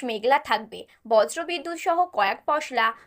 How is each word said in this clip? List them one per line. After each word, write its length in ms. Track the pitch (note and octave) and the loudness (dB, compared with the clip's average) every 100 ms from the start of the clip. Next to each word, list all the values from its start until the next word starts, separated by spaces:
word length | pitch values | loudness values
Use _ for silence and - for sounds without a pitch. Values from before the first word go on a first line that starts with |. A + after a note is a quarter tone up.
মেঘলা 360 | B3+ A3 A#3 C#4+ D4 | -4 -2 2 2 2
থাকবে। 300 | A3 A3 F3+ - _ A3 | -2 -2 -14 -16 _ 2
বজ্রবিদ্যুৎ 720 | A3 A3 E4 E4+ E4+ E4+ E4 F#4+ | 4 4 0 -4 -6 -6 -4 0
সহ 120 | E4+ F4+ - | 0 0 0
কয়েক 220 | G3 - - | 0 0 -2
পশলা 380 | D4+ - B3 A3+ A3 | -2 0 0 0 -2